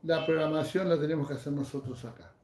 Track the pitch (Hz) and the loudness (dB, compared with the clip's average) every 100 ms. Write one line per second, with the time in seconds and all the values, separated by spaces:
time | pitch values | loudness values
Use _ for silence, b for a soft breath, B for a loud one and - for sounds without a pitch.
0 | 165 160 156 160 156 156 143 180 185 165 | 2 0 4 2 4 2 0 0 2 2
1 | 151 160 143 131 147 143 139 139 131 127 | 2 0 -2 -4 -4 -4 -2 -4 -6 -10
2 | 120 - - - | -12 -14 -20 -20